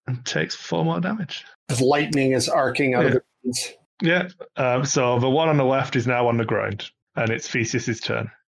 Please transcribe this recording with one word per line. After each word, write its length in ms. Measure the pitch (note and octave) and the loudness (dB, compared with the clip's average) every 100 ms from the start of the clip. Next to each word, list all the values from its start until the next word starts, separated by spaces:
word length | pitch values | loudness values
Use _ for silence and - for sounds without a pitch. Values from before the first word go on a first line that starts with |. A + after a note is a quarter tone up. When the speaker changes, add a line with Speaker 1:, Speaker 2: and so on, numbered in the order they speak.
| - | -8
Speaker 1:
and 180 | B2 | -8
takes 300 | - - D#2+ | -4 -4 -4
four 300 | - - E3+ | -6 -6 -2
more 160 | E3 E2 | 0 -2
damage. 440 | F3+ A3 E3 - - - - | -2 -4 -8 -12 -16 -18 -6
Speaker 2:
As 100 | B2 | 0
lightning 520 | C3 D3 D3+ C#3 C3+ | 2 2 2 0 2
is 160 | C3 A#2 | 2 2
arcing 460 | - C3 B2 C#3 | 0 0 0 0
out 120 | B2 C3+ | 2 2
of 60 | |
Speaker 1:
Yeah. 20 | - | 0
Speaker 2:
the 40 | - _ | -2 _
wings. 280 | - B2 - - _ - | -6 -6 -8 -12 _ -4
Speaker 1:
Yeah. 260 | E3+ F3 F3+ - - - | 0 2 0 -8 -12 -2
Um, 280 | B2+ B2+ | 0 2
so 340 | C#3 D3 B2 A#2+ | 0 2 2 2
the 120 | C3 | 2
one 180 | C#3 D#3+ | 2 4
on 80 | D3+ | 4
the 80 | |
left 320 | C3 C3+ C3 C3 | 4 2 0 0
is 100 | A#2 | 0
now 220 | B2 A#2+ | 2 2
on 80 | A#2 | 2
the 80 | |
ground, 460 | A2 A2 G#2 G2+ - - _ - | 0 0 -2 -6 -10 -18 _ -4
and 140 | A2+ | -2
it's 180 | A2+ - | -2 -4
Theseus's 520 | B2+ A2+ A#2+ - A2+ | -2 0 -2 -2 -4
turn. 300 | - A2+ A2 - _ | -4 -6 -6 -12 _